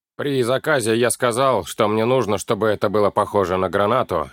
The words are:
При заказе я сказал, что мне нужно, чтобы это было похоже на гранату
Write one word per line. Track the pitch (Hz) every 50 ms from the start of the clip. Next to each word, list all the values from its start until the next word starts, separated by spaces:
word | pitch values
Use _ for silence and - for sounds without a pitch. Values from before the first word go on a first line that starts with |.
| _ _ _
При | - 123 147 139 131 117
заказе | 113 131 127 - 160 151 135 104 113 113
я | 117 123 117
сказал, | - - 131 123 110 123 135 135 123 101 87
что | - - - 113 104
мне | 107 110 113
нужно, | 120 131 131 110 98 104
чтобы | 95 - - 117 98 107
это | 110 101 - - 104
было | 95 107 101 95
похоже | - 107 101 - - 101 95 85 92
на | 95 95 92
гранату | 85 98 101 104 120 127 120 - 92 80 73 67